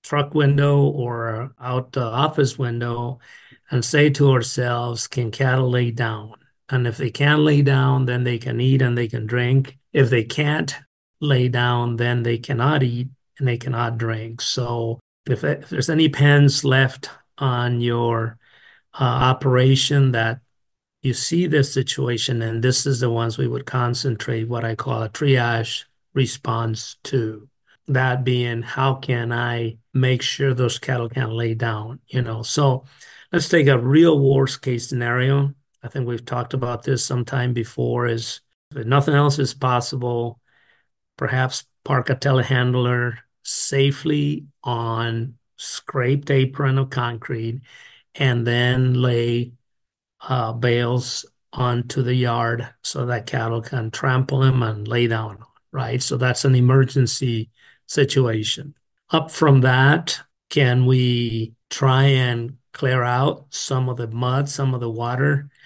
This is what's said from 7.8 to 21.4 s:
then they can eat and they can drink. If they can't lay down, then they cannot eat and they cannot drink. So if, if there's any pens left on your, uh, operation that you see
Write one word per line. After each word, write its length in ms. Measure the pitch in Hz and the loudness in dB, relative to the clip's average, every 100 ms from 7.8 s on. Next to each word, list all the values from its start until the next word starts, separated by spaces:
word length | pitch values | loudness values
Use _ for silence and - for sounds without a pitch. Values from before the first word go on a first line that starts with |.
| 135 131 123 | 2 2 0
then 180 | 123 | -2
they 140 | 123 117 | -2 -4
can 240 | 123 117 | -4 -2
eat 200 | 131 131 | 2 2
and 160 | 123 120 | 2 0
they 100 | 113 | -2
can 180 | 117 110 | -4 -4
drink. 520 | 123 123 135 135 - _ | -2 2 2 0 -8 _
If 200 | 143 120 | 2 4
they 120 | 120 | 2
can't 520 | 110 - 147 151 - - _ _ _ - | 0 -2 -2 -2 -4 -8 _ _ _ -6
lay 300 | 147 131 123 | 0 2 2
down, 460 | 120 123 120 120 117 | 0 0 0 -2 -2
then 260 | 120 120 | -2 0
they 160 | 117 117 | -2 -4
cannot 460 | 120 120 135 151 | -4 0 0 2
eat 240 | 127 120 127 - _ - | 0 -2 -8 -12 _ -4
and 80 | 127 | -4
they 100 | 117 | -2
cannot 400 | 135 117 117 113 | -4 -4 -4 -4
drink. 420 | 113 110 113 117 | -4 -6 -8 -8
So 580 | - 127 117 117 117 117 _ _ - | -6 -4 -4 -4 -4 -6 _ _ -4
if, 160 | 123 | -2
if 260 | 147 - - | -2 -4 -6
there's 200 | 156 165 | -4 0
any 200 | 156 160 | 4 2
pens 540 | 139 143 143 143 - | 4 6 8 6 4
left 460 | 139 131 131 - - - _ - | 2 2 2 -2 -16 -18 _ -4
on 420 | 135 123 123 120 | -2 0 0 0
your, 560 | 120 117 117 113 113 - _ _ - _ _ - | 0 0 0 0 -4 -8 _ _ -20 _ _ -2
uh, 40 | |
operation 1080 | 127 120 127 131 135 127 131 135 - 143 131 | 0 2 2 2 2 4 6 4 4 4 4
that 300 | 117 113 120 _ _ _ _ _ _ | 2 -2 -4 _ _ _ _ _ _
you 120 | 131 | -4
see 340 | - - 170 | -4 -2 0